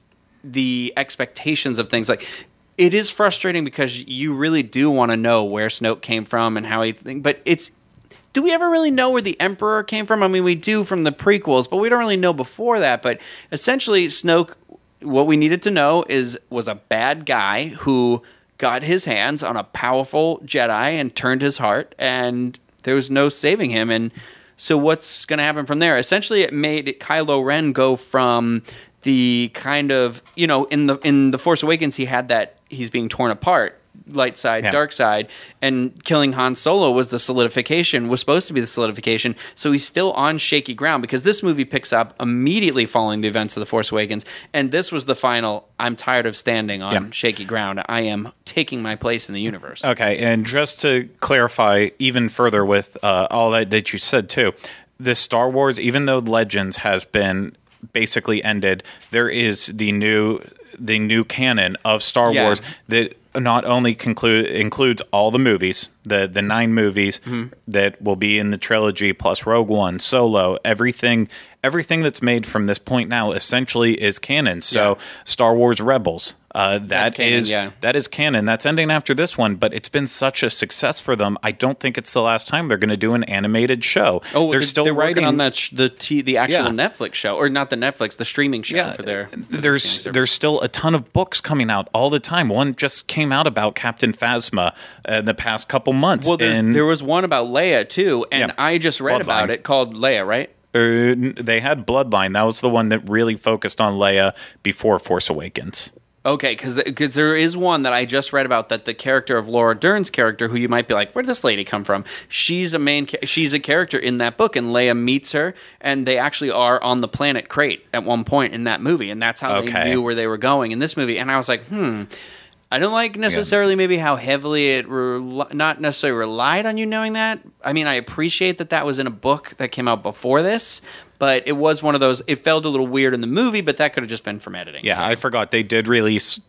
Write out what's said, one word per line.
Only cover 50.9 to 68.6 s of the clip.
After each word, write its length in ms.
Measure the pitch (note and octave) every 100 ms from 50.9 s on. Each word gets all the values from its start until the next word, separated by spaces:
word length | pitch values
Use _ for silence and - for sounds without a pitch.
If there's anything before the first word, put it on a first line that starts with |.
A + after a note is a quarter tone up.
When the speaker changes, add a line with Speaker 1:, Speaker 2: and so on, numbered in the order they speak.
| B2+ A#2+ -
Speaker 2:
clarify 680 | - C3 A#2+ - A2 G2+ G#2 -
even 300 | C3 B2+ A#2
further 360 | - A#2+ G#2+ G2+
with, 320 | G2+ - -
uh, 240 | G2+ F#2 F#2
all 200 | A#2 A2+
that, 180 | A2+ G#2+
that 240 | G#2+ G2
you 60 | G2
said 280 | - C3+ G2
too, 240 | - A#2+ - - - - _
the 160 | B2+ A#2+
Star 340 | - A#2 B2+
Wars, 300 | C3 C#3 A#2
even 280 | B2 C3 C#3
though 120 | C3
Legends 580 | A#2 A2+ A2 G#2 F#2+ -
has 280 | G#2+ F#2+ -
been 500 | G#2+ G2 F#2+ G2 - _ _ -
basically 500 | A#2+ A2 A#2+ A2+ G#2+
ended, 400 | G#2+ G#2 G2 F#2+ - - -
there 180 | A#2 A#2+
is 380 | A#2+ A#2 G2+ -
the 240 | G#2+ G#2+
new, 480 | G#2 G#2+ G#2+ G#2+ G#2+ - - - -
the 180 | A#2 A2
new 240 | G#2+ A2+
canon 540 | A2 - C3 A2+ F#2 F#2+ A2+
of 160 | A2
Star 320 | - - A#2+
Speaker 1:
Yeah. 100 | A#2+
Speaker 2:
Wars 180 | A2 G2+ A2+ - -
that 280 | A2+ A2 - _ -
not 300 | B2 A#2+ -
only 280 | B2 A#2+
conclude, 540 | A2+ - A2 A#2 A2 A2
includes 520 | E2+ G#2+ - C3 A#2 -
all 180 | G2+ G#2+
the 80 | A#2+
movies, 520 | C3 G2+ F#2 F2+ - _
the, 240 | G#2+ G2+ G2
the 140 | F#2
nine 320 | G2+ A2 A#2
movies 460 | A2+ G#2 G2 G2 -
Speaker 1:
Mm-hmm. 340 | - A#2+ A#2 - -
Speaker 2:
that 340 | G#2 G2+ -
will 140 | G#2 F#2+
be 240 | G#2 G#2+
in 100 | G#2
the 80 |
trilogy, 560 | G2+